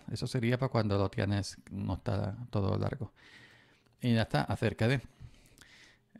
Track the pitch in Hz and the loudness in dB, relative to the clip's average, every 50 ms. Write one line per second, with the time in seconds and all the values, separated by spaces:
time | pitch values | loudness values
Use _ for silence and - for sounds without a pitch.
0 | - - 110 - - 123 - 131 117 117 127 123 135 127 - 117 107 104 101 101 | -2 -8 -6 -6 -4 -2 -2 0 2 2 2 2 0 0 2 2 2 4 4 2
1 | 98 95 - 117 101 101 101 101 98 - - - - - 95 98 104 104 95 - | 2 2 0 0 0 2 2 0 -2 -4 -8 -14 -14 -10 -8 -4 -4 -2 -4 -4
2 | - 104 101 101 101 101 107 117 120 - - 104 98 101 101 101 101 101 - - | -2 -2 -2 -2 -2 -4 -4 -8 -8 -4 -2 -2 0 0 0 0 0 -2 -2 -4
3 | 107 - _ - - - - - - - - - - _ _ _ _ _ _ - | -8 -10 _ -16 -20 -20 -20 -20 -20 -20 -20 -20 -20 _ _ _ _ _ _ -2
4 | - 123 117 113 107 - - 147 135 - 104 - 117 107 - - 107 117 139 127 | 2 2 4 4 2 2 0 0 0 0 0 0 0 0 2 2 2 2 2 2
5 | - - - - - - - - - - - - - - - - - - - _ | -2 -6 -18 -18 -20 -20 -20 -20 -20 -20 -20 -20 -20 -20 -20 -20 -20 -20 -20 _
6 | _ _ - | _ _ -10